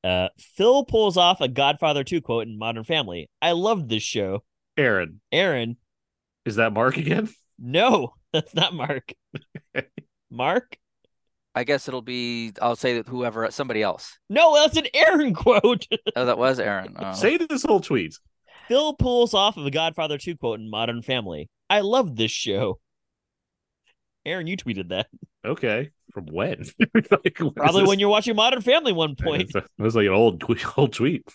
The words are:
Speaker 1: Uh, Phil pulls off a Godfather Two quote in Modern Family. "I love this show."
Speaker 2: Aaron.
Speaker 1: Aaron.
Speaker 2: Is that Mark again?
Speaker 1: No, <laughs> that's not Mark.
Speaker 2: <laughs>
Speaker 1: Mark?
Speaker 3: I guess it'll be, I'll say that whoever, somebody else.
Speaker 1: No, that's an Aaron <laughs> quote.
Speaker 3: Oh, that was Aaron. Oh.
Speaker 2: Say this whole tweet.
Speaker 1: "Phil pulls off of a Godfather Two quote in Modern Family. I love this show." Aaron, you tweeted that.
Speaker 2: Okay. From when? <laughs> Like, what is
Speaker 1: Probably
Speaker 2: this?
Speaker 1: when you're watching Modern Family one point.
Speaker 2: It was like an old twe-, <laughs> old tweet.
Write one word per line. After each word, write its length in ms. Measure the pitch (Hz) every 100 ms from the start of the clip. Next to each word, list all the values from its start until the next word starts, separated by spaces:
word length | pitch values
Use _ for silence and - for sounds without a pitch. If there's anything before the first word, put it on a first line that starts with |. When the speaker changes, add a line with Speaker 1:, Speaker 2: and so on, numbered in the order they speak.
Speaker 1:
Uh, 240 | 92 90 92 _
Phil 460 | - - 214 269
pulls 320 | 247 220 208 180
off 240 | 175 180
a 80 | 135
Godfather 560 | 123 139 147 160 143
Two 160 | 135 170
quote 260 | - 117 113
in 100 | 107
Modern 280 | 110 113
Family. 460 | 113 160 107 87 76 _
"I 80 | 165
love 380 | 170 202 214 127
this 140 | 110
show." 420 | - 117 95 101 _ _ _ -
Speaker 2:
Aaron. 440 | 135 98 85 95 _
Speaker 1:
Aaron. 440 | 147 190 135 117 120 _ _ _ _ _ _
Speaker 2:
Is 100 | - 107
that 160 | 113
Mark 240 | 104 123 139
again? 300 | 151 180 220 _ _ _
Speaker 1:
No, 560 | 123 156 339 214 120 _
<laughs> 100 | _
that's 220 | 160 -
not 180 | 165 175
Mark. 380 | 170 135 139 - - _ 143 _ - _
Speaker 2:
<laughs> 580 | 139 - - _ _ _
Speaker 1:
Mark? 460 | 117 127 208 - - _ _ _ _ _ _ _ 123
Speaker 3:
I 80 |
guess 240 | 123 139 -
it'll 140 | 127
be, 500 | 117 123 120 117 113 98
I'll 140 | 104 113
say 180 | 127 120
that 100 | 117
whoever, 420 | 123 120 110 110
somebody 320 | - 135 110
else. 360 | 104 - - - _
Speaker 1:
No, 240 | 226 330
that's 220 | 294 302 311
an 100 | 294
Aaron 400 | 277 320 330 285
<laughs> 0 |
quote. 520 | 170 - 214 220 233 - 226 -
Speaker 3:
Oh, 120 | 120 123
that 120 | 107
was 220 | 127 127
Aaron. 340 | 104 98 95 95
Oh. 160 | 98
Speaker 2:
Say 260 | 95 208 339
this 240 | 330 269
whole 160 | - 202
tweet. 360 | - 127 82 - _ _ _ - -
Speaker 1:
"Phil 260 | 247 302
pulls 380 | 294 254 240 240
off 220 | 202 202 208
of 80 | 143
a 40 |
Godfather 480 | 143 165 160 156 143
Two 180 | 175 156
quote 220 | 123 110
in 80 | 110
Modern 300 | 107 117 117
Family. 460 | 113 127 101 76 76 _ _
I 100 | 208
love 360 | 202 254 196 113
this 140 | 110
show." 480 | - 117 98 110 92 _ _ _ _ _ _ _ _ _ _ _ _ _ _ 151
Aaron, 200 | 185 160
you 100 | 185
tweeted 320 | 123 98 87
that. 180 | 92 - - - _
Speaker 2:
Okay. 460 | 113 165 120 107 151 _ _
From 140 | 104 90
when? 380 | 80 107 - -
<laughs> 240 | - 220
Like, 440 | 226 - 202 180 -
what 80 | 156
is 40 | -
Speaker 1:
Probably 240 | 147 185
Speaker 2:
this? 60 | 190
Speaker 1:
when 100 | 196
you're 100 | 202
watching 280 | 214 233 214
Modern 240 | 226 254
Family 300 | 226 302 285
one 240 | 170 160 135
point. 340 | 135 143 -
Speaker 2:
It 100 | 98 - -
was 160 | 107 113
like 100 | 101
an 60 |
old 280 | 95 113 82
twe-, 160 | - 117 -
<laughs> 80 | -
old 140 | 139
tweet. 360 | - 131 175 -